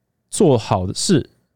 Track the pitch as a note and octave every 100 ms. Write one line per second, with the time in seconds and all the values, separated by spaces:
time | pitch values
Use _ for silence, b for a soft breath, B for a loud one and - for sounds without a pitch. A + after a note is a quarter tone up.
0 | _ _ _ - F#3 B2 - G#2 F#2 -
1 | - E3+ - _ _